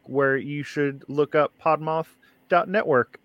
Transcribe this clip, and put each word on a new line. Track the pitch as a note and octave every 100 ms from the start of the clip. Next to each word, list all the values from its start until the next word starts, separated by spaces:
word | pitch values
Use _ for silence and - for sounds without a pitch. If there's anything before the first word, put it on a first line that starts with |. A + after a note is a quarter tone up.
| -
where | C3+ C3+ C3+
you | C#3+ D3
should | C3+ D3+ C#3+ C#3 -
look | C#3+ D3 D3+
up | C#3+ _
podmoth | E3 D3+ D#3 D#3+ D#3+ _ _ _ -
dot | F3 F3+
network | G3+ D#3+ B2+ A2+ -